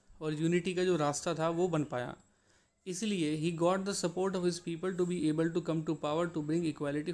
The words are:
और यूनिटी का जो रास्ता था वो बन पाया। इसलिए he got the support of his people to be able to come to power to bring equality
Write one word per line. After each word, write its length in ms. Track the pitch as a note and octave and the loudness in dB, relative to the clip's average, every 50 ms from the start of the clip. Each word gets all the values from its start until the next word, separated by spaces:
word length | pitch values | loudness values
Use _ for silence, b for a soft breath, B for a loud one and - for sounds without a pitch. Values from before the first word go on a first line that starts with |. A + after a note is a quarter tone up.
| _ - - - | _ -20 -14 -6
और 120 | D#3+ D#3 D#3 | -4 -4 -2
यूनिटी 420 | D3+ E3 E3 F3 F3+ F3 F#3+ F3 | 0 2 2 2 2 2 0 0
का 80 | F3+ F#3 | 0 2
जो 120 | F#3 F3 | 2 2
रास्ता 400 | D3+ D3 D3 C#3+ - - F3+ D#3+ | 4 2 2 0 0 -2 -2 -2
था 140 | D#3 D#3+ E3 | 0 0 0
वो 180 | E3+ E3 F#3 | 2 2 2
बन 160 | F3+ E3 D3+ C#3+ | 2 2 0 0
पाया। 340 | - C3+ B2 B2 C3+ - - _ b b b b b b b b b b b _ | -2 -2 -4 -4 -6 -8 -12 _ b b b b b b b b b b b _
इसलिए 640 | F#3+ F3+ F3+ A3+ G#3+ G3+ F3+ D#3 D3+ D#3 D#3 D#3 F3 | -10 -6 -4 -2 -2 0 0 0 0 0 0 0 -2
he 100 | E3+ D#3 | 0 2
got 240 | E3+ F3 F#3+ G3 F#3+ | 2 2 2 2 0
the 200 | G3+ F#3 - - | -2 -2 -2 -2
support 300 | E3+ E3 F#3 F#3 F#3+ F#3 | -2 0 0 0 0 0
of 80 | F#3 F3 | 0 0
his 140 | F3 E3+ - - | 0 0 -2 -4
people 260 | F3 E3+ D#3+ F3+ F#3 F3+ F3 | -6 -6 -4 -4 -4 0 0
to 40 | F3+ | 0
be 260 | F3 F3+ F3 - D#3 D3+ | 0 2 2 2 2 2
able 160 | D#3+ D#3+ E3+ E3 | 2 2 2 0
to 40 | F3+ | 0
come 240 | E3+ - D#3 E3 D#3 E3 | 0 0 0 0 0 -2
to 80 | D#3 D3+ - | -2 -2 0
power 280 | D3 D3+ E3 F3 E3+ E3 | 0 0 2 0 0 -2
to 60 | D#3+ D3 | -4 -2
bring 300 | D3+ D#3+ F3 E3+ D#3 D3 | 0 0 2 0 0 -2
equality 400 | - D3 C#3+ C#3+ D3+ D3+ F3+ | -2 -2 -2 -2 -2 -2 -4